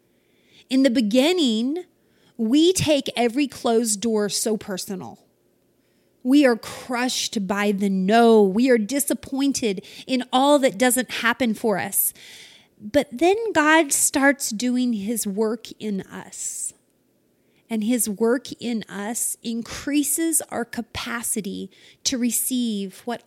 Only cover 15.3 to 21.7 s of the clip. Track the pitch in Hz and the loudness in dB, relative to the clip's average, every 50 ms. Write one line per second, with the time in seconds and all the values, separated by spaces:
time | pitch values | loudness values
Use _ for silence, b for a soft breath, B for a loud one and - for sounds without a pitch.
15.3 | 190 208 220 214 233 226 - - - - 214 214 196 185 - - 180 190 - - | -2 -2 -2 -2 -2 -6 -10 -14 -14 -10 -8 -6 -6 -6 -6 -8 -12 -14 -14 -14
16.3 | - - - - - - - - - _ _ _ _ _ _ _ _ _ _ _ | -14 -12 -10 -10 -10 -10 -10 -12 -12 _ _ _ _ _ _ _ _ _ _ _
17.3 | _ _ _ _ _ _ _ - 226 220 208 233 254 226 - 220 190 180 226 233 | _ _ _ _ _ _ _ -6 -4 -2 0 0 0 0 0 -2 -2 0 0 2
18.3 | 247 262 - - - - 208 240 240 214 - - - 202 202 220 240 - - - | 2 0 -4 -8 -12 -10 -6 -6 -6 -6 -6 -8 -10 -8 -8 -6 -6 -6 -6 -6
19.3 | - - - 233 226 233 220 - - - - 285 285 294 285 - - 339 330 330 | -8 -8 -8 -8 -8 -8 -8 -10 -12 -10 -6 -2 0 0 0 0 -2 -2 0 0
20.3 | 320 - - - - 220 240 - - 240 214 - - - - 240 233 240 226 - | 0 -2 -2 -4 -6 -6 -6 -6 -8 -10 -10 -10 -10 -10 -8 -8 -8 -6 -6 -6
21.3 | - 220 175 196 185 185 190 190 | -6 -6 -6 -6 -8 -10 -10 -12